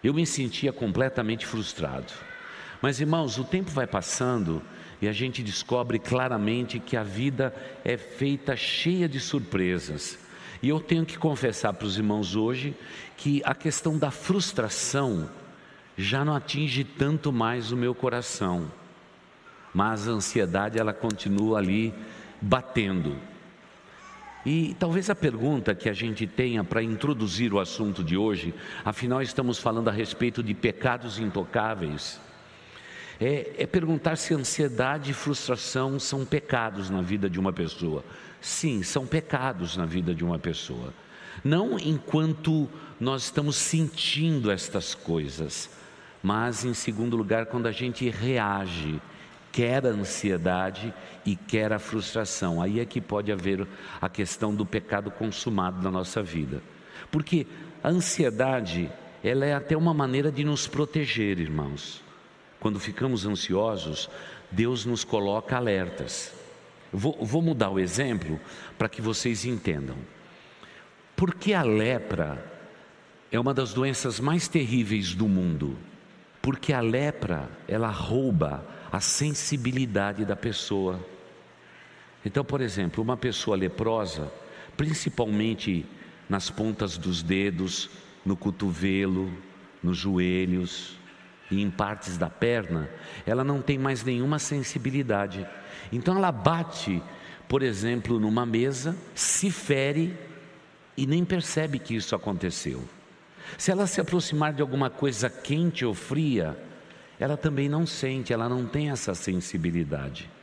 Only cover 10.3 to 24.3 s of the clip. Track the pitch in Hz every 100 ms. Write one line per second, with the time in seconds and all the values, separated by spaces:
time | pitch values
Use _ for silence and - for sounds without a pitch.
10.3 | - - - 127 156 151 165 160 - 160
11.3 | 135 131 104 107 92 104 98 107 107 92
12.3 | 104 110 127 139 135 - - - - 147
13.3 | 143 - 135 160 - 165 156 139 - -
14.3 | 196 - - 110 - - 139 135 92 76
15.3 | - - - - - - - 98 135 147
16.3 | 147 - 143 151 127 135 - 139 156 151
17.3 | 120 113 123 110 123 120 123 127 120 120
18.3 | - 95 90 78 - - - - - -
19.3 | - - - - 92 104 110 107 110 98
20.3 | 120 92 95 104 110 110 101 117 101 101
21.3 | 98 107 107 95 104 113 110 - - -
22.3 | - 107 127 - 120 101 92 73 69 -
23.3 | - - - - - - - - - -